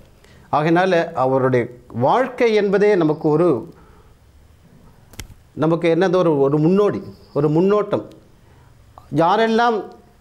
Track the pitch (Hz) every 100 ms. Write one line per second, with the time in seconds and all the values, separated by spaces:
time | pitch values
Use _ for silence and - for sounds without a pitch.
0 | - _ - - - 139 160 170 190 170
1 | 170 - 131 131 127 123 113 - - 110
2 | 139 214 262 - 240 214 202 196 208 190
3 | 151 - 156 156 180 123 - - - -
4 | - - _ - - - - - - -
5 | - - - - _ - 160 165 165 165
6 | 185 185 170 143 135 151 160 190 208 107
7 | - - - 139 151 156 190 208 - 110
8 | - - - - - - - - - -
9 | - 143 170 214 226 220 240 214 - -
10 | - _